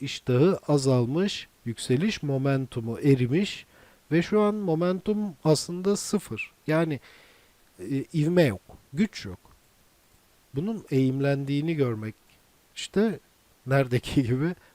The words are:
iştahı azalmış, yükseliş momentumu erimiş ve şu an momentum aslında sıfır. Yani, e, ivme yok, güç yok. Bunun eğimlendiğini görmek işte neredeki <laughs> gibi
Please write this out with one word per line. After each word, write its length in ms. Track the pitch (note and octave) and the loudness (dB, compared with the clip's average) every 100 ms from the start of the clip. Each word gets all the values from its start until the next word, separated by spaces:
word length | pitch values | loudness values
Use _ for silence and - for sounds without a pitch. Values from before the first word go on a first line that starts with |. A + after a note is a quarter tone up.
iştahı 580 | C#3 - - B2 E3 F#3+ - | -10 -6 0 4 4 2 0
azalmış, 800 | D3 C3+ B2+ A#2+ D3+ G3 - - _ | 2 4 2 2 0 -2 -4 -12 _
yükseliş 580 | A#2+ A2+ - B2+ G#3 - | -10 -6 0 0 0 -2
momentumu 760 | C#3+ C3+ C#3 C3+ C3 B2 A2+ A2+ | -2 -2 0 0 -2 -6 -6 0
erimiş 640 | D3 C3+ B2 D3+ G3+ - - _ - _ - | 4 4 4 0 -2 -6 -16 _ -20 _ -2
ve 100 | D#3+ | 0
şu 180 | E3+ G#3+ | 2 2
an 140 | G#3 | 2
momentum 640 | G#3+ F#3+ D#3+ F3 F#3 G#3 G#3+ G#3 D#3 | 0 0 0 0 -2 -2 -2 -4 -2
aslında 520 | D#3 D3+ - F3 F#3 G3+ | 2 2 0 -4 -2 -2
sıfır. 560 | - G#3 - A2 - _ - | -2 -4 -4 -10 -12 _ -2
Yani, 340 | D#3 E3 C#3 - - - _ _ _ _ - | 0 0 -4 -10 -20 -20 _ _ _ _ -14
e, 240 | F#2 C3+ - | -6 -6 -2
ivme 280 | E3 D3 F3+ | 0 2 4
yok, 180 | D3 F#2+ - - _ | 4 0 -10 -20 _
güç 320 | C#3 G#3+ - | -4 -4 -4
yok. 140 | F#2+ F#2 _ _ _ _ _ _ _ _ _ _ _ | -14 -14 _ _ _ _ _ _ _ _ _ _ _
Bunun 300 | C3 F#3+ A3 - | -6 -6 -6 -2
eğimlendiğini 840 | C3+ C3 C3+ C#3 C#3 C#3 C#3+ D#3+ | 0 2 2 0 -2 -2 -2 0
görmek 400 | D#3+ C3 A2 A2 - _ _ _ _ _ - | 0 0 -2 -8 -12 _ _ _ _ _ -14
işte 420 | - F#3+ A3 D#3+ - _ _ _ - | -4 0 0 -2 -10 _ _ _ 0
neredeki 560 | C#3 B2+ B2 - - | 0 2 -2 0 0
<laughs> 40 | A#2 | 2
gibi 280 | B2+ D#3+ F3+ _ | 0 -2 -4 _